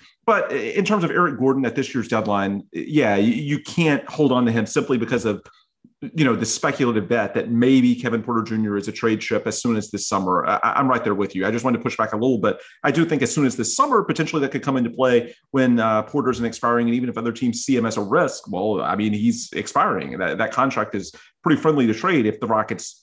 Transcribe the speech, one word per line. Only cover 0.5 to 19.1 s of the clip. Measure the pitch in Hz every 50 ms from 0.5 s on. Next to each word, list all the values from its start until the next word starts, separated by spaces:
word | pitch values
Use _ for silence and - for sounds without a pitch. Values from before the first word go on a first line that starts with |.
in | - 135 107 113 - - 190
terms | 175 208 208 175
of | 156
Eric | - 170 175 165 139 -
Gordon | 127 131 135 135 131
at | 117 -
this | 135 131 - -
year's | 127 104 -
deadline, | 120 113 92 104 104 101 98 98 101 101 - - -
yeah, | 85 - - 151 147 131 110 104
you, | 98 104 113 117
you | 123 151 143 147 143
can't | - - - - 170 156 143 135 - -
hold | - - 151 135
on | 127 123 123
to | 117
him | 113 117 107
simply | 101 - - 135 - 135 120
because | 113 113 127 117 104
of, | 113 104 - - - - _ _ _ _ _ - _ _ _ - - -
you | 160 151
know, | 127 113
the | 98 113
speculative | 107 - - - 151 135 - 139 120 117 107 95 87
bet | 117 117 104 98 -
that | 117 - -
maybe | 117 117 120 131 135 131 123 123 120
Kevin | 123 120 120 117 117
Porter | 107 127 120 113 110
Junior | 110 113 110 110 104 101 101
is | 98 110
a |
trade | 110 - - 113 110 107
chip | - - 117 104 - 113
as | - -
soon | - 120 113
as | 107 101 -
this | - 98 - -
summer. | 107 98 95 92 90 87 67
I, | - 101 -
I, | - 113 -
I'm | - 139 131
right | 127 117 117
there | 113 104
with | 95 101 92 -
you. | 92 92 101
I |
just | 110 120 117
wanted | 127 120 113
to | -
push | 123 - -
back | 110 107 110
a | 107
little | 117 135 131 110
bit. | 92 107 95 - - - - _ -
I | 143
do | 143 170 165
think | 165 156 139 -
as | 113 -
soon | 165 143 127
as | 113
this | - 117 - -
summer, | - 285 294 262 214 190
potentially | - 151 - 160 156 - 156
that | 139 131
could | - 135
come | - 143 135 127
into | 120 117
play | 117 - 131 127 123 120 120 - - - _ _
when, | - 135 131 123 120 117
uh, | 113 113 110 107 107
Porter's | - - 147 127 123 120 113
an | 117
expiring, | 113 113 - - 120 120 120 117 117
and | 117
even | 123 123 123
if | 107 113
other | 113 120
teams | 113 - 131 123 113 120
see | - - 135
him | 123 113 113
as | 110 110
a |
risk, | 104 98 117 170 170 131 - - - -
well, | - 90 98 107 104 85
I | 58 69 90
mean, | 101 107 107